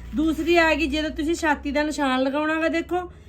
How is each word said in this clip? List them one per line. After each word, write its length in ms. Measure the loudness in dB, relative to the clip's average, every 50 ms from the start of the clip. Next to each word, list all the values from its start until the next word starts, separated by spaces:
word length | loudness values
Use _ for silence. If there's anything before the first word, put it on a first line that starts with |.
| -14 -8 -4
ਦੂਸਰੀ 400 | 0 0 0 0 0 2 4 4
ਆ 180 | 6 6 4 4
ਗਈ, 120 | 2 0
ਜਦੋਂ 240 | -2 -2 -2 -2 -4
ਤੁਸੀਂ 240 | -4 -4 -2 -2 -2
ਛਾਤੀ 360 | 0 2 0 0 0 -2 -4
ਦਾ 120 | -2 0 0
ਨਿਸ਼ਾਨ 400 | 0 -2 -2 0 0 2 0 0
ਲਗਾਉਣਾ 320 | 0 0 -2 -2 0 0
ਗਾ, 140 | 0 0 0
ਦੇਖੋ 440 | 0 -2 -4 -2 -4 -4 -6 -6 -14 -18 -20